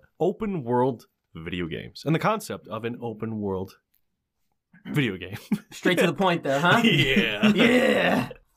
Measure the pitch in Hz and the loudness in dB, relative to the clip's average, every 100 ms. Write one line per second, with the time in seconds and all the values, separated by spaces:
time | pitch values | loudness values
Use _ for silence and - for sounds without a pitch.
0 | _ - 170 185 220 180 117 123 135 127 | _ -2 -2 0 -4 -4 0 2 2 -2
1 | - _ _ 82 82 90 85 58 - - | -10 _ _ -12 -6 -4 -4 -6 -10 -8
2 | 139 160 196 220 - 98 - 107 117 120 | -2 0 0 -2 -6 -12 -10 -8 -8 -8
3 | 117 107 113 110 101 92 98 - _ _ | -10 -8 -8 -6 -4 -4 -8 -14 _ _
4 | _ _ _ _ _ _ _ - - 147 | _ _ _ _ _ _ _ -18 -6 -4
5 | 120 92 90 - - 208 - - 185 220 | -2 -4 -10 -12 -6 -6 -6 -4 0 2
6 | 180 151 190 170 143 139 175 233 226 165 | 2 2 0 0 0 2 4 4 4 4
7 | 135 131 226 214 214 185 233 247 - 196 | 4 2 2 -2 -2 2 4 4 4 2
8 | 175 196 - - _ | 2 0 -2 -8 _